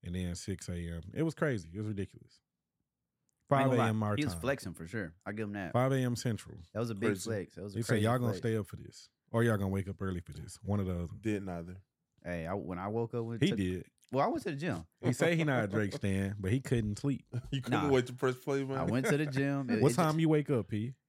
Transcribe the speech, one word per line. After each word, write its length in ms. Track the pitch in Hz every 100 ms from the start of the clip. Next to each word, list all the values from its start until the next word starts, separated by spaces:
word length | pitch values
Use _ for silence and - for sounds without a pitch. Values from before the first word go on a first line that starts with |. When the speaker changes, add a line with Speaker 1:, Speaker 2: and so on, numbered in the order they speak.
Speaker 1:
And 100 | 87
then 220 | 90 90 85
six 320 | - 92 -
A 60 |
M. 260 | 87 85 85 80
It 100 | -
was 100 | 160
crazy. 340 | - 156 120 80
It 40 | 90
was 100 | 107
ridiculous. 500 | 101 95 - - _ _ _ _ _ _ _ _ _ _ _ _
Speaker 2:
I 120 | 139
ain't 80 | 135
gonna 60 | 123
lie, 60 |
Speaker 1:
Five 20 | 117
A 20 |
M 120 | 110
our 120 | 107 104
Speaker 2:
he 80 |
was 100 | 151
Speaker 1:
time. 60 | 87
Speaker 2:
flexing 340 | 113 139 98
for 120 | 80 82
sure. 260 | 117 90 80
I 80 | -
give 140 | 104 107
him 40 |
that. 180 | 101 92
Speaker 1:
Five 180 | 120 131
A 40 | 135
M 180 | 127 120
Central. 400 | 127 107 - - 85
Speaker 2:
That 60 | 104
was 100 | 117
a 40 |
big 160 | 107 107
Speaker 3:
Crazy. 180 | 98 101
Speaker 2:
flex. 240 | 110 85 -
That 60 |
was 100 | 98
a 40 | 101
Speaker 1:
He 40 |
said, 60 | 117
Speaker 2:
crazy 100 | 117
Speaker 1:
"Y'all 140 | 107 127
gonna 120 | 123
Speaker 2:
flex. 60 | 110
Speaker 1:
stay 180 | 117 110
up 100 | 101
for 80 | 85
this, 320 | - - - _ _
or 100 | 117
y'all 120 | 117 107
gonna 120 | 98
wake 200 | 95 95
up 120 | 98
early 200 | 98 90
for 120 | -
this." 260 | 73 82 -
One 160 | 95 101
of 80 | 92
the 80 |
other. 120 | 90 85 104
Speaker 3:
Didn't 280 | 107 104 98
either. 280 | 87 85 90 - _ _ _
Speaker 2:
Hey, 220 | - 87 80
I, 80 |
when 240 | 98 76 90
I 80 | 98
woke 260 | 110 117
up, 100 | 120
went 180 | 113 117
Speaker 1:
He 80 | -
Speaker 2:
to, 60 | 101
Speaker 1:
did. 280 | 92 92 82 _ _
Speaker 2:
well, 120 | 127
I 40 | 165
went 140 | 320
to 60 | -
the 60 | 143
gym. 280 | 165 113 82 _
Speaker 1:
He 120 | 131
said 220 | 123 165 170
he 60 |
not 200 | 156 127
a 20 | 107
Drake 240 | 104 104
stan, 440 | - 101 95 98 104
but 120 | 95
he 80 | 127
couldn't 380 | 131 123 107 104
sleep. 240 | 143 135 -
Speaker 3:
<laughs> 180 | 120 -
You 100 | 139
couldn't 200 | 123 117
Speaker 2:
Nah. 60 | 117
Speaker 3:
wait 160 | 131 127
to 60 |
press 240 | 127 131 127
play, 260 | - 139
man. 140 | 135 135
Speaker 2:
I 60 |
went 220 | 90 117 135
to 100 | 143
the 100 | 151
gym. 440 | 135 139 139 131
It, 100 | 117
Speaker 1:
What 80 | 131
Speaker 2:
it 20 | 123
Speaker 1:
time 100 | 165
Speaker 2:
just, 60 | 156
Speaker 1:
you 80 | 160
wake 220 | 151 147
up, 180 | 131 101
P? 260 | 104 113 135